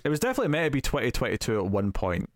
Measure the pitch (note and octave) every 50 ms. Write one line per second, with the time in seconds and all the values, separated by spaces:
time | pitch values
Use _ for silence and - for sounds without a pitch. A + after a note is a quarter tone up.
0 | - D3 D3+ D3+ - B3+ B3+ C#4+ A#3+ D#3+ D3 D#3+ E3 D3+ C3+ C3+ - - - C#3+
1 | A2+ B2 - - C3+ G#2+ F#2+ G#2+ - - A2 G#2+ F#2 G2 G2 G2+ G2 G2+ - -
2 | - F#2 F2 E2+ - - _